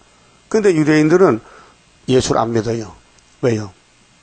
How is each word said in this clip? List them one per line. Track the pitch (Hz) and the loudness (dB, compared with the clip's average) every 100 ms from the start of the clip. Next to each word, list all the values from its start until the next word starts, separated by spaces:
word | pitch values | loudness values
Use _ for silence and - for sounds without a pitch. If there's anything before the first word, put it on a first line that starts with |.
| _ _ _ _ _ | _ _ _ _ _
근데 | 226 202 | 0 0
유대인들은 | 160 151 156 156 180 185 113 - - - _ _ _ - | 2 2 2 2 4 2 0 -6 -20 -20 _ _ _ -2
예수를 | 127 - 139 | 0 0 -2
안 | 113 | -2
믿어요. | 117 110 113 101 - _ _ _ _ | -2 -4 -8 -10 -18 _ _ _ _
왜요? | 131 110 101 - _ _ _ _ | -4 -4 -6 -16 _ _ _ _